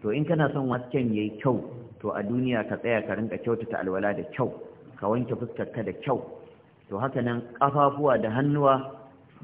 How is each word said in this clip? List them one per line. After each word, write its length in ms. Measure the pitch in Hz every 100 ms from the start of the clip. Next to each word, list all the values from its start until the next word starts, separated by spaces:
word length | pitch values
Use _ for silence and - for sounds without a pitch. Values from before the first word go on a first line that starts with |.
To 80 | 107
in 140 | 120 147
kana 260 | 160 143
son 160 | 143 131
hasken 400 | 123 - 143 120 107
yayi 240 | 107 -
kyau, 240 | 139 117 - - - -
to 80 | 104
a 80 | 95
duniya 460 | 101 123 127 117 107
ka 80 | 104
tsaya 260 | 113 110 104
ka 60 | 98
rinka 220 | 113 -
kyautata 420 | 120 113 110 104
alwala 320 | 92 92 101
da 100 | 101 87 -
kyau, 160 | 120 - - - - -
ka 80 | 101
wanke 240 | 117 120 113
fuskarka 460 | 120 - 101 - 98
da 80 | -
kyau. 160 | 143 127 - - - - - - -
To 80 | 98
haka 220 | 131 131
nan 200 | 120 120 120 -
kafafuwa 560 | 139 143 143 143 147 113
da 120 | 110
hannuwa, 600 | 117 143 147 139 131 131 - - - - -